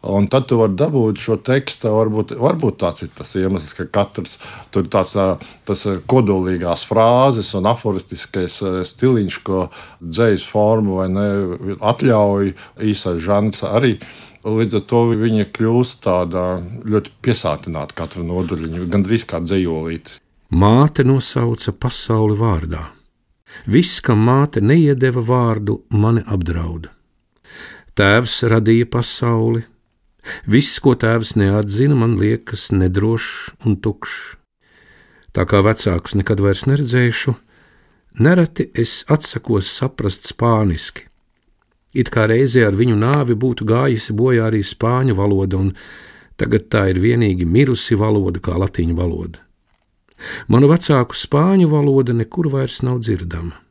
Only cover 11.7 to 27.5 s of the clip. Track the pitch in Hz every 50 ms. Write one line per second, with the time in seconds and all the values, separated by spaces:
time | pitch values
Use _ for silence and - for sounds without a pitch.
11.7 | 98 - 107 107 123 - 147 131 117 107 104 101 98 101 98 98 92 - - -
12.7 | _ - 107 107 101 - - 95 87 82 80 95 101 101 104 107 98 - - 85
13.7 | 98 117 139 123 104 - - - - - - - - _ - 113 107 110 113 101
14.7 | 113 101 - - 123 117 117 117 117 107 113 117 110 107 101 - - - 113 113
15.7 | 117 123 123 123 - _ - 104 90 90 90 85 87 92 90 90 92 90 87 90
16.7 | 113 - - 110 107 104 - - _ _ - 127 117 - - 82 76 73 - 90
17.7 | 80 78 71 - - - 82 80 - 92 85 82 87 90 90 82 92 78 80 80
18.7 | 82 87 92 87 98 101 95 95 117 113 - - - 85 85 82 98 95 92 85
19.7 | 80 78 80 82 82 80 - - - - _ _ _ _ _ _ 82 85 98 104
20.7 | 113 127 143 151 - - 131 127 135 131 - - - 131 120 117 117 - - -
21.7 | 101 _ - 123 - - - - 113 110 110 107 107 101 113 113 95 78 80 80
22.7 | 80 78 80 - - _ _ _ _ _ _ _ _ _ _ _ - - - -
23.7 | 101 139 180 - - - - - 117 107 110 120 127 139 143 147 - 110 101 110
24.7 | 147 170 160 147 139 127 131 131 120 123 113 113 127 127 120 117 110 110 104 104
25.7 | 107 - _ _ - 104 104 113 117 117 110 - 101 92 85 82 85 82 82 82
26.7 | 82 80 80 - _ _ _ _ _ _ _ _ _ _ _ -